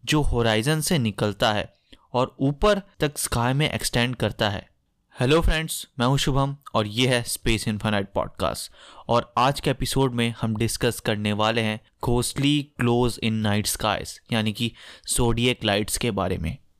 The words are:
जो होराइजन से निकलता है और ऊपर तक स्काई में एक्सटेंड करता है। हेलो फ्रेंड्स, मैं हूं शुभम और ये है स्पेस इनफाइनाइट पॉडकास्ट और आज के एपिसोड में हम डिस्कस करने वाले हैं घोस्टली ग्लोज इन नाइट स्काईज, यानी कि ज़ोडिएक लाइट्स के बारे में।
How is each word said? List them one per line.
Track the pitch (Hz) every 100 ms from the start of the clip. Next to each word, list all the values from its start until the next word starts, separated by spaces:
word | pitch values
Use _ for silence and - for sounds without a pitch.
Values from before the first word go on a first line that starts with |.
जो | 117 151
होराइजन | 135 120 113 110 117 156
से | 147 170
निकलता | 113 98 107 98 120
है | 104 - _ _ - _
और | 120 127 -
ऊपर | 135 143 208 196 - _
तक | 151 -
स्काई | - 120 117
में | 135 151
एक्सटेंड | 107 - 123 120 123
करता | 107 - 107
है। | 101 - _ _ _ _ -
हेलो | 123 156
फ्रेंड्स, | 165 156 160 - - -
मैं | 123
हूं | 139
शुभम | - 135 139 139 -
और | 110 104
ये | 107 123
है | 123
स्पेस | 117 - - 113 -
इनफाइनाइट | 107 113 104 95
पॉडकास्ट | - - - 80 55 - - - - -
और | 120 - -
आज | 127 143
के | -
एपिसोड | 135 131 - 135
में | 120 117 113
हम | 113 107
डिस्कस | 110 - 123 -
करने | - 107 104
वाले | 104 107 113
हैं | 110 107 _ _
घोस्टली | - 120 120 - 143 147 139 -
ग्लोज | 120 120 123 -
इन | 113
नाइट | 110 107 104 104
स्काईज, | - 110 98 - - _
यानी | 117 110
कि | 104 117 - - - - -
ज़ोडिएक | 120 113 120 123
लाइट्स | 110 101 107 -
के | 120
बारे | 98 92 95
में। | 80 - _ _